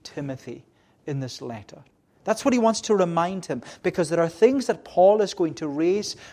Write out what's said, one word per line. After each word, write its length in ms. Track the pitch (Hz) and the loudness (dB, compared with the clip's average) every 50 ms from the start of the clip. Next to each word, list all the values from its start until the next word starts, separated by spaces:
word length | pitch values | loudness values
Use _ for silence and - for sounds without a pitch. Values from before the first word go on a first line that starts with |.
| _ | _
Timothy 640 | - - 160 143 139 131 127 - 123 - - - _ _ _ _ _ _ _ _ | -16 -12 -10 -10 -8 -10 -12 -12 -16 -16 -16 -18 _ _ _ _ _ _ _ _
in 140 | - 143 139 | -8 -8 -6
this 220 | 131 123 - - | -6 -8 -10 -12
letter. 420 | 135 123 120 110 101 - - - - _ _ _ _ _ _ _ _ | -12 -12 -12 -14 -16 -18 -20 -20 -20 _ _ _ _ _ _ _ _
That's 200 | - 226 - - | -4 -4 0 0
what 100 | 277 247 | 0 2
he 60 | 247 | 4
wants 220 | 220 226 220 - | 2 2 2 0
to 140 | - - 214 | 0 0 2
remind 500 | 196 180 170 170 170 170 180 190 190 170 | 2 2 2 2 0 -2 -2 -4 -8 -6
him, 160 | - 143 120 - - - - - | -6 -8 -8 -8 -12 -18 -6 -4
because 260 | 180 180 - 170 143 | -4 -2 -2 -2 0
there 120 | 170 170 | 0 0
are 80 | 165 165 | 0 0
things 360 | 165 - 220 247 269 277 240 | 2 4 4 4 4 2 0
that 180 | - 202 - - | -2 -4 -6 -8
Paul 380 | - - 175 180 196 214 214 | -4 2 6 6 6 6 4
is 140 | 202 185 - | 2 -2 0
going 180 | - 175 156 143 | -2 -2 -2 -2
to 120 | - 160 147 | -6 -8 -6
raise 480 | 143 147 165 175 190 208 202 - - - - - | -4 -2 0 0 0 0 -2 -6 -12 -14 -18 -20